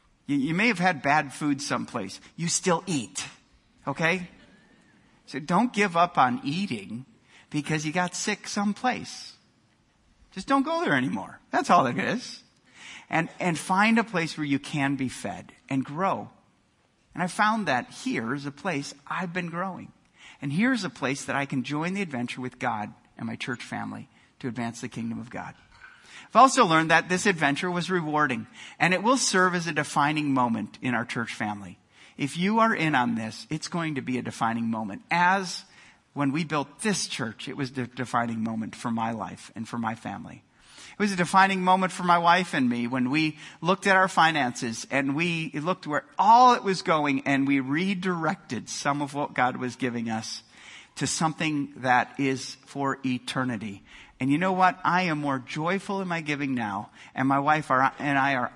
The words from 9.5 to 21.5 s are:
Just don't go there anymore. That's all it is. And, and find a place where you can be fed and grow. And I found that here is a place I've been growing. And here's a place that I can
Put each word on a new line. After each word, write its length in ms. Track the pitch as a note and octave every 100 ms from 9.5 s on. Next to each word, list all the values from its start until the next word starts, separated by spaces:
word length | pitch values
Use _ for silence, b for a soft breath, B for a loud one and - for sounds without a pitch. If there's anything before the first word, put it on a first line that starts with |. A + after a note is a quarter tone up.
| _ _ _ _ _ _ _ _
Just 160 | F#3+ F#3+
don't 160 | C#4
go 180 | C4+ E4
there 140 | E4
anymore. 440 | C#3 B2+ G3+ - - _
That's 180 | F4 D4
all 160 | F3
it 120 | C3 B2
is. 460 | A#2+ A3 - - _ _ B B B B B
And, 200 | D#3 E3 -
and 180 | F3+ D3+
find 400 | - F#3+ G#3+ A3+
a 60 |
place 340 | A3+ F3+ E3 -
where 80 |
you 140 | D3 C#3
can 360 | - D3+ C#3
be 120 | C3+ B2+
fed 460 | - G#2 F2 - - -
and 140 | C3+
grow. 460 | C3+ D3 F#3+ A#2 A2+ - _ _ _ _ _ _ _
And 100 | -
I 40 | F3
found 400 | - G#3+ A3 F3
that 220 | B2 -
here 440 | - B3+ F#3 A2+
is 120 | C#3+
a 60 | C#3+
place 420 | C#3 G3 D3 C#3+ -
I've 260 | - E3 F3+
been 180 | F3+ F3
growing. 440 | E3+ F#3+ F3 - _ _ B B B
And 100 | C#3
here's 320 | D3+ A#3+ B3
a 60 | F3+
place 340 | - B2+ C#3
that 120 | - C3
I 80 |
can 180 | C#3